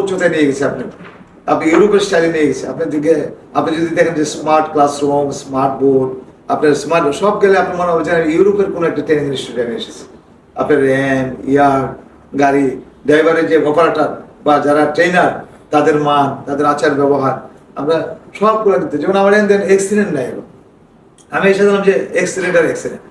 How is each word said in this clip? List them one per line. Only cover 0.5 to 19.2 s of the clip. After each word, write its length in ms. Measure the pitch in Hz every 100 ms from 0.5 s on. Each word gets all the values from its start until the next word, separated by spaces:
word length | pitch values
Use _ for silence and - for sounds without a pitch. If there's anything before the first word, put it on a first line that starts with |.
| 135 135
আপনি, 140 | 123 110 - - - - - -
আপনি 120 | - 160
ইউরোপের 300 | 175 202 196 -
স্টাইলে 220 | 170 165
নিয়ে 120 | 165 147
গেছি। 160 | 127 -
আপনি 120 | 139 160
দিকে, 200 | 151 147 156 123 - - 143
আপনি 120 | 160 160
যদি 120 | 160 165
দেখেন 160 | 165 151
যে 40 | 147
স্মার্ট 320 | - 151 156 151
ক্লাসরুম, 540 | 151 143 - 143 143 143 131
স্মার্ট 320 | - 135 139 123
বোর্ড, 300 | 135 131 127 - - - -
আপনার 200 | 143 151 135
স্মার্ট 220 | 147 165 147 139
সব 120 | 196 202
গেলে 140 | 196 190
আপনার 140 | 175 180
মনে 100 | 175
হবে 100 | 165 156
যে 60 | 170
আমি 100 | 160 165
ইউরোপের 320 | 196 202 196
কোনো 100 | 170 165
একটা 120 | 147 143
ট্রেনিং 180 | 151 139
ইনস্টিটিউটে 300 | 131 - 117 120
আমি 80 | 113
এসেছি। 240 | - - - - - - _ -
আপনার 180 | 127 147 135
র্যাম, 380 | 131 135 135 127 123 135
ইয়ার্ড, 360 | 139 139 - 123 - - - - 135
গাড়ি, 240 | 139 139 135 123 - - 123
ড্রাইভারের 400 | 151 160 165 151
যে 60 | 156 151
অপারেটর 400 | 170 160 156 135 - - - 147
বা 80 | 147 143
যারা 160 | 151 147
ট্রেনার, 380 | - 170 180 160 - - - -
তাদের 240 | 147 147 151 147
মান, 220 | 143 135 127 -
তাদের 180 | 139 147
আচার 200 | 143 156 139
ব্যবহার, 340 | 139 139 131 120 - - - -
আমরা 160 | 143 160 143 - - -
সবগুলো 380 | 208 220 208 180
দিতে, 140 | 151 143
যেমন 140 | 180 196